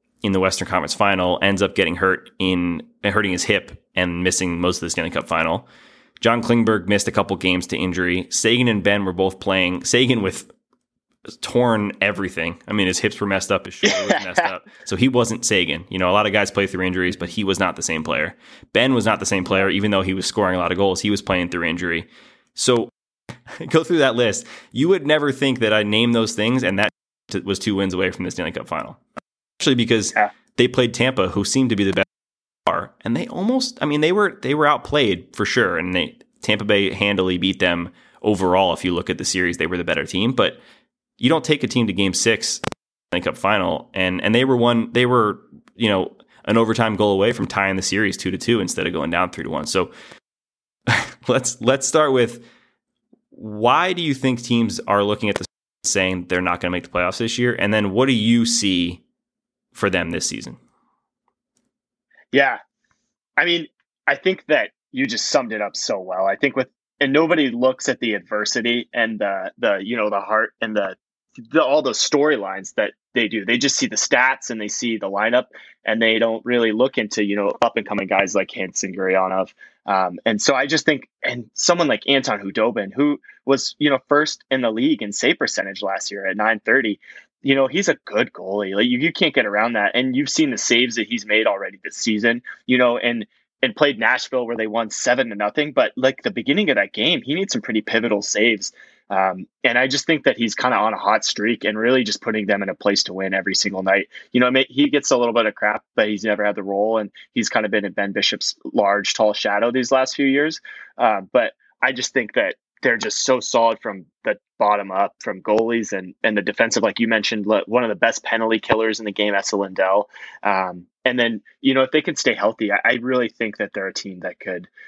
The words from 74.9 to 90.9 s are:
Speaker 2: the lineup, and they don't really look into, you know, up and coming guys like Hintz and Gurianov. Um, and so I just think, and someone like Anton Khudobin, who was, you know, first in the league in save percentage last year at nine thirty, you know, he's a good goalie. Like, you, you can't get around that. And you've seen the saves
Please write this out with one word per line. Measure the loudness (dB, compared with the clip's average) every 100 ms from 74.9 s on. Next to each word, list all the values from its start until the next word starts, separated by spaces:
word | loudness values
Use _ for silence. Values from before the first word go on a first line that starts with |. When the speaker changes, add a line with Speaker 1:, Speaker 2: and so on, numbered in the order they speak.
| -4
Speaker 2:
the | -4
lineup, | -2 2 2 0 -8 -20 _ -4
and | 0
they | 2 2
don't | 0 -2 0
really | 2 2
look | 2 0 0
into, | -4 -2
you | 0 0
know, | 0 0
up | 0 0
and | -4
coming | -4 0
guys | 0 0
like | 0 -4
Hintz | -6 -8 -6
and | -6 -4
Gurianov. | 0 2 2 0 -4 -8 -20 _ -2
Um, | 0 0 -2 -2
and | 0
so | 0 0
I | 0
just | 0 0
think, | -2 -4 _
and | -8 -8 -10
someone | -2 0 2 2
like | 0 0
Anton | 0 0 -4
Khudobin, | -4 0 0 0 -4
who | 0 0 0 -8 -6 0
was, | 0 0 -2
you | 0
know, | 0 2
first | 2 2 -4 -4
in | 0
the | 0
league | 2 0 0
in | -4
save | -2 0 0
percentage | -2 -4 -6 -6
last | -6 -6 -8
year | -6 -4
at | 0
nine | 0 0
thirty, | 2 2 0 -4 -10 -20 -20 _
you | 0 2
know, | 2
he's | 0 0
a | -2
good | -2 -2 -2
goalie. | -4 -6 -4 -2 0
Like, | 0
you, | 0
you | -2
can't | 0 0
get | 0 0
around | 0 0
that. | 0 0
And | 0 0 0
you've | 0
seen | 0 0
the | 0
saves | 2 2 2